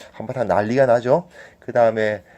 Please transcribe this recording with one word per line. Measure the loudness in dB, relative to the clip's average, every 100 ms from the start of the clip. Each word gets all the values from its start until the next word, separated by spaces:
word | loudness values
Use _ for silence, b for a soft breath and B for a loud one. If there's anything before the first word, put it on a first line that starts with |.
| B
한바탕 | -18 -12 -6 -2
난리가 | -2 0 0 2
나죠. | 2 2 0 -2 B B B
그 | -4
다음에 | 2 2 2 -2 -4 b